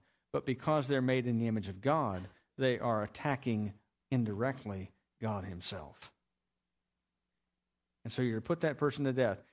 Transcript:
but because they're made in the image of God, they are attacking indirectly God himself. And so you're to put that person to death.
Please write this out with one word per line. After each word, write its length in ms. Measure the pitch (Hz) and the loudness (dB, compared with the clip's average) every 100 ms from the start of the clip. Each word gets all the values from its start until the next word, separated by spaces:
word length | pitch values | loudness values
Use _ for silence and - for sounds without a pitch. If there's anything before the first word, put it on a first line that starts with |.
| _ _ _ | _ _ _
but 140 | 143 - | -4 -2
because 420 | 123 156 156 131 | -2 2 2 2
they're 140 | 135 | 2
made 240 | 127 131 123 | 4 2 2
in 140 | 117 | 2
the 80 | 117 | 2
image 220 | 110 98 | 0 -2
of 120 | 95 | -2
God, 400 | 135 156 123 92 95 - _ - | 0 2 0 -2 -8 -16 _ 0
they 200 | 131 120 | 0 2
are 260 | 120 107 | 2 0
attacking 680 | 104 - 151 131 127 107 104 - _ _ _ | 0 -2 0 0 0 0 -2 -6 _ _ _
indirectly 800 | 131 110 101 127 135 107 95 95 _ _ _ | 0 0 0 -2 -2 -6 -8 -10 _ _ _
God 220 | 113 104 | -4 -2
himself. 680 | 95 87 - 92 73 - - _ _ _ _ _ _ _ _ _ _ _ _ _ _ _ _ _ _ _ | -4 -6 -6 -8 -12 -18 -20 _ _ _ _ _ _ _ _ _ _ _ _ _ _ _ _ _ _ _
And 100 | 117 | -8
so 80 | - | 0
you're 140 | 127 113 | 0 0
to 60 | |
put 200 | - 127 | -2 0
that 160 | 160 139 | 0 2
person 280 | 147 147 139 | 0 2 0
to 80 | |
death. 280 | 127 120 104 - | 4 2 2 -8